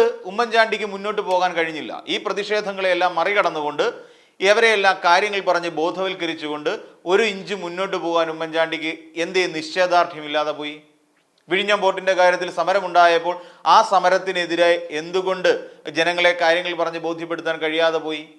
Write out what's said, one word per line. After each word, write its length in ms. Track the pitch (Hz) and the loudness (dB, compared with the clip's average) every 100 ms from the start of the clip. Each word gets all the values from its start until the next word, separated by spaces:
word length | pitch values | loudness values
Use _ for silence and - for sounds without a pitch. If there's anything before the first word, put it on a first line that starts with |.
| 233 - 185 | 4 2 -6
ഉമ്മൻചാണ്ടിക്ക് 600 | 202 233 226 220 202 202 | -4 0 2 2 0 -4
മുന്നോട്ട് 360 | 196 202 208 | -6 -6 -4
പോകാൻ 320 | 185 180 180 | -2 0 0
കഴിഞ്ഞില്ല? 500 | 170 165 156 117 85 - | 0 -2 -4 -10 -10 -6
ഈ 100 | 202 | -4
പ്രതിഷേധങ്ങളെയെല്ലാം 1000 | 208 190 196 208 196 196 190 175 180 170 | -4 -4 -2 -2 -2 -2 0 2 0 0
മറികടന്നുകൊണ്ട്, 760 | 175 202 175 160 147 143 208 - - - _ - | 0 2 0 -2 -4 -2 -2 -4 -12 -20 _ 0
ഇവരെയെല്ലാം 560 | 190 208 226 208 196 185 180 | 2 4 4 4 2 2 4
കാര്യങ്ങൾ 360 | 180 208 202 | 2 2 -2
പറഞ്ഞ് 280 | 185 175 170 | 0 0 -2
ബോധവൽക്കരിച്ചുകൊണ്ട് 1080 | 151 165 175 190 180 170 160 151 147 151 220 - - 170 | -4 -4 -2 -4 -4 -6 -6 -6 -6 -4 -6 -8 -10 0
ഒരു 180 | 196 | 2
ഇഞ്ച് 320 | 220 190 170 196 | 2 -2 -8 -8
മുന്നോട്ട് 420 | 175 175 190 180 | -8 -6 -4 -4
പോകാൻ 320 | 165 165 160 | 0 0 0
ഉമ്മൻചാണ്ടിക്ക് 640 | 160 160 160 160 156 156 165 - 165 | -4 -4 -2 0 -2 -6 -8 -10 -6
എന്തേ 300 | 175 185 175 | -2 0 0
നിശ്ചയദാർഢ്യമില്ലാതെ 1080 | 160 156 185 180 175 170 156 151 151 151 | -2 -4 0 2 2 0 -4 -4 -2 -2
പോയി? 300 | 147 147 151 - _ _ _ _ _ - | -4 -8 -12 -18 _ _ _ _ _ -4
വിഴിഞ്ഞം 320 | 185 202 208 | -2 0 2
പോർട്ടിൻ്റെ 320 | 190 185 185 | 2 0 0
കാര്യത്തിൽ 380 | 180 180 180 175 | 4 4 4 -2
സമരമുണ്ടായപ്പോൾ 880 | 170 170 196 180 170 175 170 170 175 - - 156 | -2 0 0 2 6 6 4 0 -6 -10 -4 4
ആ 160 | 190 | 6
സമരത്തിനെതിരെ 1040 | 214 190 180 185 185 180 170 170 170 175 170 | 6 4 4 2 0 -4 -2 2 4 2 -2
എന്തുകൊണ്ട് 600 | 151 165 185 185 185 175 113 - - - | -8 -4 -2 -2 0 0 0 -4 -16 -6
ജനങ്ങളെ 480 | 147 165 175 175 175 | -2 0 2 2 2
കാര്യങ്ങൾ 340 | 170 170 180 165 | 2 2 0 -2
പറഞ്ഞ് 240 | 165 165 | -4 -4
ബോധ്യപ്പെടുത്താൻ 580 | 160 165 165 165 160 160 | -6 -6 -6 -6 -4 -4
കഴിയാതെ 400 | 156 156 165 160 | -2 2 2 2
പോയി? 320 | 156 156 156 | -4 -8 -10